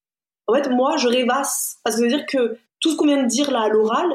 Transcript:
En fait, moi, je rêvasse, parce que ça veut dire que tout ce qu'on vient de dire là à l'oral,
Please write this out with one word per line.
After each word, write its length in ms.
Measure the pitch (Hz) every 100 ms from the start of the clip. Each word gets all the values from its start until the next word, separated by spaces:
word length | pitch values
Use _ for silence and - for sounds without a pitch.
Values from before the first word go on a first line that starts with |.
| _ _ _ _ -
En 60 |
fait, 160 | 254 277
moi, 280 | 247 262 320
je 100 | 240
rêvasse, 680 | 247 247 262 277 - - -
parce 120 | - 220
que 60 |
ça 60 | 240
veut 60 | 285
dire 100 | -
que 320 | 269 233 226 _ _
tout 100 | 330
ce 40 | 294
qu'on 80 | 294
vient 160 | 277
de 40 | 247
dire 240 | - 277
là 100 | 247
à 80 | 214
l'oral, 360 | 214 214 254 349